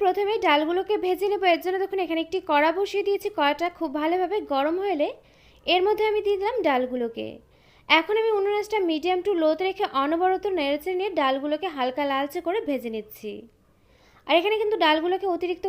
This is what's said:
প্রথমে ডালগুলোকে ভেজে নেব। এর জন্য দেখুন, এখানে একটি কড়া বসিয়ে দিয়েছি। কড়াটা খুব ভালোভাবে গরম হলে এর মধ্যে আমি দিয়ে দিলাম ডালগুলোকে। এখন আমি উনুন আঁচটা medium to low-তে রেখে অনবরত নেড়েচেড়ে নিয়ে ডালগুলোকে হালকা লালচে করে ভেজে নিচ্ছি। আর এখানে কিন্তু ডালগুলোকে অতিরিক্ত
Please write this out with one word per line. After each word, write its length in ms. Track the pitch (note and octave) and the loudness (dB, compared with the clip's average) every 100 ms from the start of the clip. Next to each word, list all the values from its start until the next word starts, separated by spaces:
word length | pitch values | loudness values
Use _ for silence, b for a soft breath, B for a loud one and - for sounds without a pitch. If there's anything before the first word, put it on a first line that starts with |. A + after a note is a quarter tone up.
প্রথমে 320 | F#4+ F#4 G4+ G#4+ | 2 2 0 2
ডালগুলোকে 560 | F4+ D4 D#4 F4+ F#4+ G#4 | 4 4 2 0 0 -2
ভেজে 220 | F4+ F4+ G4+ | 0 0 0
নেব। 140 | G4+ | 2
এর 160 | F#4+ E4 | 2 2
জন্য 120 | E4+ F#4 | 0 -2
দেখুন, 200 | F#4+ G4 | -2 -2
এখানে 220 | E4+ E4 | -2 -2
একটি 180 | E4 F#4+ F4 | -2 -6 0
কড়া 200 | D4 D#4 | 2 4
বসিয়ে 340 | E4+ G4+ G4 G4+ | 2 -2 -2 -2
দিয়েছি। 220 | G4+ G#4 | -2 -2
কড়াটা 360 | G#4 C#4+ D4 E4+ - | 0 0 0 -4 -4
খুব 120 | D#4+ | -6
ভালোভাবে 420 | D4 D#4 F4+ F4 G#4 - | -2 0 0 0 -2 -2
গরম 240 | C#4 D4 F4+ | 0 0 0
হলে 300 | G4+ D#4+ E4 - b b b b - | -2 0 -2 -4 b b b b 0
এর 140 | F4+ | 2
মধ্যে 220 | F#4+ G#4+ G#4+ | 2 2 0
আমি 100 | G#4+ | 0
দিয়ে 160 | G4+ G4 | 0 0
দিলাম 160 | G4+ B4 | -2 0
ডালগুলোকে। 680 | D#4+ B3+ B3+ B3+ A#3 A3+ A3 A3+ - b b b - | 0 0 0 -4 -6 -6 -10 -12 -20 b b b 2
এখন 260 | D#4 E4 G#4+ | 2 4 0
আমি 120 | A4 | 2
উনুন 240 | G#4 G4 G#4 | 2 0 -2
আঁচটা 200 | G#4 G#4+ E4+ | -2 0 0
medium 300 | D#4 E4+ F#4 F#4+ | 0 0 0 0
to 60 | F4 | 2
low-তে 240 | D#4 D#4 | 2 2
রেখে 200 | F#4 F#4+ G4 C4+ | -2 -2 -2 0
অনবরত 420 | C#4+ E4 F#4 F#4 G4+ F4+ | 0 2 2 2 0 -2
নেড়েচেড়ে 400 | C#4 D4 F#4 F4+ | 0 -2 -2 -4
নিয়ে 120 | G4+ E4 | -2 0
ডালগুলোকে 500 | C4+ C4+ D4 D4+ F#4+ | 0 0 -2 -4 -4
হালকা 340 | C#4+ B3+ B3+ | -4 -4 -2
লালচে 360 | C#4+ C4+ C#4+ F4 | -2 -2 -4 -4
করে 180 | E4+ G#4+ D4+ | -4 -2 -2
ভেজে 220 | C4 A#3 | -4 -4
নিচ্ছি। 420 | A3 G#3 - G#3+ G#3 A#3 _ _ b b b b b - | -8 -10 -14 -14 -14 -16 _ _ b b b b b 2
আর 80 | D#4+ | 2
এখানে 200 | G4 G#4+ | 4 0
কিন্তু 180 | G#4+ G#4 | 0 2
ডালগুলোকে 420 | D#4+ D#4 F4 F#4+ F#4+ | 4 4 2 0 0
অতিরিক্ত 400 | E4+ F4 E4+ | -2 -2 -4